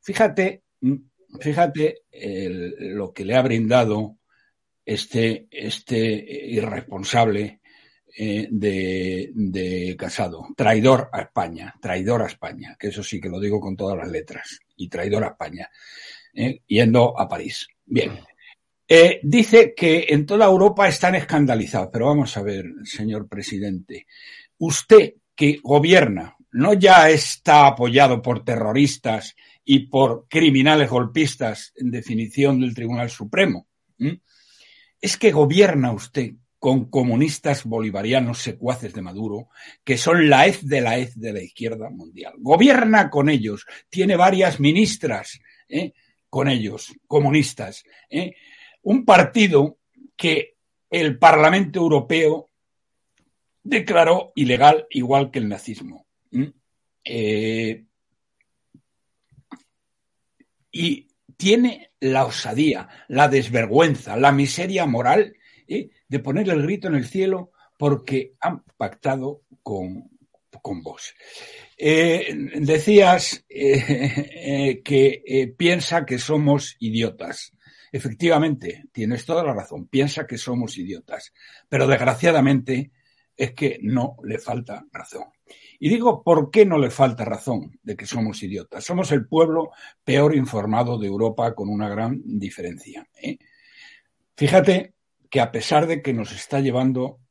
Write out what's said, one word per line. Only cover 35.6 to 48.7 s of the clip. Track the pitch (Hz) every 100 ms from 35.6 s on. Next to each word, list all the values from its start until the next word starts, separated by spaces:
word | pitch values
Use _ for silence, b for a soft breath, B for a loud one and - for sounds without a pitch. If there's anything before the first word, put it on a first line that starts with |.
| 202 156 127
usted | 107 - - 117 - _ _
con | 131 131 120
comunistas | 143 123 117 151 147 156 139
bolivarianos | 113 113 110 95 107 131 120 120
secuaces | - 104 120 127 107
de | 104
Maduro, | 92 95 107 104 123 B B B
que | - 123
son | - 170 151
la | 135 165
hez | -
de | 139 139
la | 120 117
hez | 127
de | 113 110
la | 104
izquierda | 92 - 117 113 110
mundial. | - 82 85 - -
Gobierna | 123 165 254 277 226 220 185
con | 147 143
ellos, | 143 107 104 - B _
tiene | 180 185 180
varias | 185 190 185 151
ministras, | 139 170 214 - 151 104 - - b b b
¿eh? | 277 - _ _ _ _
con | - 139
ellos, | 127 107 107 - - _
comunistas, | 147 143 156 139 - 110 - _ b b
¿eh? | 147 180 - b b b